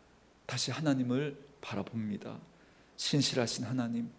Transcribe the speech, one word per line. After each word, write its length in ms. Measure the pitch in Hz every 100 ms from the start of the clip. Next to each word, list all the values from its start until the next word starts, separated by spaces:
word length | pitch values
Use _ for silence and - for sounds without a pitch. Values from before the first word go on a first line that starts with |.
| - - - - -
다시 240 | 123 -
하나님을 640 | 127 156 131 123 127 147 143 - -
바라봅니다. 800 | - 101 95 113 107 101 113 113 - - - - - -
신실하신 680 | - 147 131 131 113 -
하나님, 460 | 113 127 117 117 117